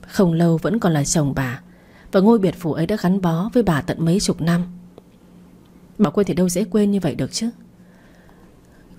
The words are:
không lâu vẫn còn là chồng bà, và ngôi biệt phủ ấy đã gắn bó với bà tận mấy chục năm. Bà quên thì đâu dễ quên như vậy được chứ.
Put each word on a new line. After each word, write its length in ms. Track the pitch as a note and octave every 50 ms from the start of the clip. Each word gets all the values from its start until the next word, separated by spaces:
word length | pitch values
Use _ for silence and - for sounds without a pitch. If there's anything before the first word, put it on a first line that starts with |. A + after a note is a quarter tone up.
| -
không 260 | - - - F#3+ E3+ E3
lâu 240 | E3 E3+ E3+ E3
vẫn 220 | D#3+ - D#3 G3+ A3+
còn 140 | - F3 D#3+
là 120 | D3 C#3
chồng 280 | - - E3+ D3 C3+ C3
bà, 260 | C#3 C3 B2 B2+ - - - - - - - - - - -
và 80 | - G3
ngôi 200 | A#3 A3+ A#3+ A3
biệt 160 | F#3+ A3+ - -
phủ 140 | - D#3+ -
ấy 140 | - E3
đã 100 | G3+ G#3 G#3+
gắn 200 | - F3+ F#3+ G3+
bó 280 | F#3 E3+ E3 E3 F#3+ A#3 -
với 100 | B3 A#3
bà 180 | F3+ D#3+ C3+
tận 240 | - - - - E3
mấy 140 | E3 F3 G#3
chục 220 | - - E3+ -
năm. 240 | D#3+ E3+ F3 F3 F3 - - - - - - - - - - - - - - - - - - - - - - - - - -
Bà 120 | - G#3 -
quên 180 | - G#3 G3
thì 60 | F#3 E3
đâu 160 | F3 F#3 F3+
dễ 160 | F3 F3 A3
quên 260 | F3+ - G#3+ G#3 G3+
như 80 | G3+ G3
vậy 160 | F3 D3+ -
được 160 | - C3 A#2
chứ. 180 | - - A3+ A#3 - - - - - - - - - - - - - - - - - - - - - - - - - - - - -